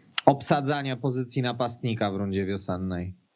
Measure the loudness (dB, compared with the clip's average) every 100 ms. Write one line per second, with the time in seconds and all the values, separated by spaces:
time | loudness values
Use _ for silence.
0 | -14 0 4 4 4 2 2 0 -2 -2
1 | -2 -2 -2 -2 0 0 -2 -2 -2 0
2 | 0 0 -2 0 0 -2 -4 -4 -2 -4
3 | -6 -10 _